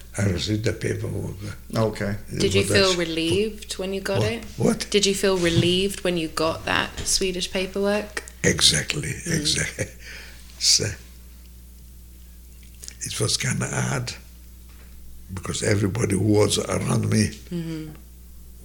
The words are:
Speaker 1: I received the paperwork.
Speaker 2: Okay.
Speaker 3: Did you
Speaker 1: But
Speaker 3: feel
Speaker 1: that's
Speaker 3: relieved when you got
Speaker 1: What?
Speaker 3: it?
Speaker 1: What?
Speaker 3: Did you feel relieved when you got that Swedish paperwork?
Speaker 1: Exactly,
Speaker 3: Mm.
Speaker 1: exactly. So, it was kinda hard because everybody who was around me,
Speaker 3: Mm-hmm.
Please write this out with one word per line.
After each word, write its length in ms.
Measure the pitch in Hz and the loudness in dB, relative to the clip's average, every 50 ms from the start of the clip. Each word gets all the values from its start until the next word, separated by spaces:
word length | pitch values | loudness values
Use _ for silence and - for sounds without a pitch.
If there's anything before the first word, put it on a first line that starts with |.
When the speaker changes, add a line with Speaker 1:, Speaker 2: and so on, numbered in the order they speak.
| - - - - | -16 -8 -2 2
Speaker 1:
I 60 | 101 | 2
received 400 | 104 87 - - 104 107 107 110 | 2 2 2 0 0 0 2 2
the 80 | 107 92 | 0 0
paperwork. 640 | - - 107 110 104 104 101 101 101 - - 98 - 104 104 - - - - - | 0 0 -2 -2 -2 -2 -4 -4 -4 -4 -6 -6 -8 -8 -8 -10 -10 -10 -4 0
Speaker 2:
Okay. 400 | 117 113 107 104 - 104 101 104 104 - - 95 92 | 2 2 2 2 0 -2 -2 -2 -4 -6 -6 -2 0
Speaker 3:
Did 160 | 196 196 196 | 2 4 4
you 100 | 202 196 190 | 4 4 6
Speaker 1:
But 60 | 202 | 6
Speaker 3:
feel 120 | 202 196 190 | 6 6 6
Speaker 1:
that's 100 | 185 175 | 4 2
Speaker 3:
relieved 760 | 170 165 165 165 160 165 170 196 214 226 202 - - - - - | 0 0 0 0 0 2 2 2 2 0 -2 -6 -8 -8 -6 -6
when 160 | 185 190 196 | -4 -4 -4
you 80 | 196 | -4
got 180 | 196 - 196 202 | -2 0 2 2
Speaker 1:
What? 120 | 214 214 | 2 2
Speaker 3:
it? 120 | 226 233 - - - - | 0 -2 -6 -8 -2 2
Speaker 1:
What? 300 | 226 - 226 - - - | 2 2 2 2 0 2
Speaker 3:
Did 140 | - 202 196 | 2 4 4
you 100 | 196 190 | 4 2
feel 220 | 196 - 196 190 185 | 4 4 4 4 4
relieved 680 | 175 170 165 170 170 175 180 180 190 196 196 - - | 4 4 6 6 6 6 6 4 2 2 0 0 0
when 140 | 185 180 170 | 0 2 2
you 100 | 160 156 | 0 -2
got 380 | - - 156 165 165 - - | 0 0 0 0 0 0 0
that 420 | - - - - - - - - - | 2 2 2 2 0 -4 -6 -2 0
Swedish 420 | - - 190 190 180 180 180 - | 2 2 2 2 0 0 -2 -2
paperwork? 720 | - 190 185 185 - 196 202 202 202 208 208 208 - - - - - - - | 0 0 -2 0 0 0 2 2 2 2 0 -2 -6 -8 -8 -10 -6 0 2
Speaker 1:
Exactly, 720 | - - - - - - - - - - 73 - - - - - | 2 4 6 6 6 6 6 2 0 -2 -2 -2 -4 -4 -4 -2
Speaker 3:
Mm. 140 | - 165 156 | 0 0 0
Speaker 1:
exactly. 480 | 147 156 151 - - - - - - - - - - - - - - - - - - - - - | 2 2 0 0 0 -2 -2 -4 -4 -4 -6 -12 -14 -14 -12 -12 -14 -14 -16 -16 -16 -16 -6 0
So, 260 | - - - - 107 107 - - - - - - - - - - - - - - - - - - - - - - - - - - - - - - - - - - - - - - - - - - | 4 4 4 4 4 0 -4 -6 -10 -16 -18 -18 -18 -18 -18 -18 -18 -18 -18 -18 -18 -18 -18 -18 -18 -18 -18 -18 -18 -18 -18 -18 -18 -18 -18 -18 -18 -18 -18 -18 -18 -18 -16 -16 -14 -14 -12 -10
it 180 | - - - - | -8 -6 -2 0
was 180 | 120 104 - - | 0 2 2 2
kinda 300 | - 131 110 - 120 - | 0 0 0 0 0 -2
hard 460 | - 127 123 123 135 135 123 123 - - - - - - - - - - - - - - - - - - - - - - - - 95 | 0 0 0 0 0 -2 -2 -4 -8 -10 -12 -18 -18 -18 -18 -18 -18 -18 -18 -18 -18 -18 -18 -18 -16 -16 -14 -14 -14 -14 -12 -10 -10
because 300 | 92 - - 82 - 110 | -8 -6 -4 -4 0 2
everybody 500 | 110 107 101 107 95 95 117 123 - 95 | 4 4 4 4 2 2 2 0 2 2
who 80 | 92 104 107 104 104 | 2 4 4 6 6
was 180 | 104 98 - 104 | 6 4 4 0
around 500 | - - 92 87 98 117 131 120 107 107 | 0 0 -2 -2 0 2 2 2 2 4
me, 200 | 107 110 107 104 - - - - | 4 4 4 2 0 -6 -10 -8
Speaker 3:
Mm-hmm. 360 | 175 175 160 165 160 156 156 156 156 - - - - - - - - - - - - - - | -6 -6 -4 -4 -6 -6 -8 -10 -12 -14 -16 -18 -18 -18 -18 -18 -16 -16 -16 -16 -16 -14 -6